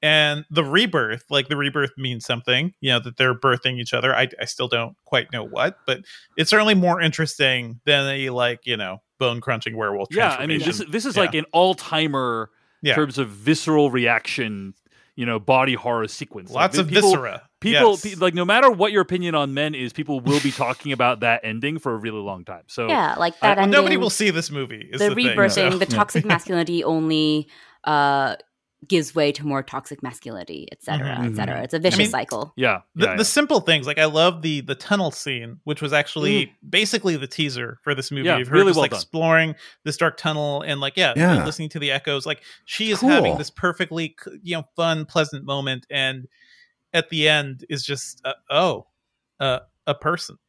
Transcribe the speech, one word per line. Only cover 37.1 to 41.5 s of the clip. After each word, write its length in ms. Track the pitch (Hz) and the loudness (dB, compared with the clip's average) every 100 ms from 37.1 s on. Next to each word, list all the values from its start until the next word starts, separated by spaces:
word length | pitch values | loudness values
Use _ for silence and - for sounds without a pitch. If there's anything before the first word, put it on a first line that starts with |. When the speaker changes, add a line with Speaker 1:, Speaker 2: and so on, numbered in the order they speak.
| 160 | -2
Speaker 1:
the 100 | 131 | -4
teaser 520 | - 151 123 120 120 | -4 -4 -4 -10 -8
for 100 | - 139 | -4 -4
this 160 | 127 | -4
movie. 140 | 143 156 | -4 0
Speaker 2:
Yeah, 120 | 151 | 0
Speaker 1:
Of 80 | 123 | 2
her 60 | |
Speaker 2:
really 160 | 156 196 | 4 6
Speaker 1:
just, 60 | 165 | 6
Speaker 2:
well 60 | |
Speaker 1:
like, 80 | 135 | 2
Speaker 2:
done. 60 | 113 | 0
Speaker 1:
exploring 560 | - 160 165 165 160 151 - - | -6 -2 4 4 4 -2 -14 -12
this 140 | 156 151 | -8 0
dark 200 | 170 151 | 0 0
tunnel 440 | 156 151 147 143 | -4 -2 -2 -4
and, 180 | 156 143 | -4 -4
like, 120 | 139 139 | -4 2
yeah, 160 | 175 123 | 2 4
Speaker 4:
Yeah. 300 | 170 156 | 4 4
Speaker 1:
listening 240 | 110 | 2